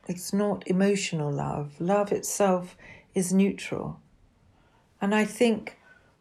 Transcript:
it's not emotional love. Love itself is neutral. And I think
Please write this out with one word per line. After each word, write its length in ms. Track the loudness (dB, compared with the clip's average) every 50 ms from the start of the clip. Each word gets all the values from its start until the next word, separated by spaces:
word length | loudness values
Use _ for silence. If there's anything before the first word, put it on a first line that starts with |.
| _
it's 260 | -10 -10 -8 -6 -4
not 300 | -2 0 0 0 -2 -2 -2 -2
emotional 640 | 2 2 4 2 2 0 -2 -4 -4 -2 -2 -2
love. 480 | -2 -2 -2 -4 -4 -4 -6 -8 -8 -4
Love 320 | 0 2 2 2 2 0
itself 640 | -2 -4 -4 -4 0 2 2 4 4 2 -2 -6 -14 -20 -20 -20 -20 -20 -20 _
is 200 | _ -2 0 2
neutral. 680 | 4 4 4 4 2 -2 -8 -8 -6 -6 -6 -8 -10 -12 _ _ _ _ _ _ _ _ _ _ _ _ _ _ _ _ _ _ _ _
And 120 | -2 2 2
I 100 | 2 2
think 540 | 0 2 2 4 4 4 2 -4 -10 -16 -18 _ -20 -20 _ _ _ _ _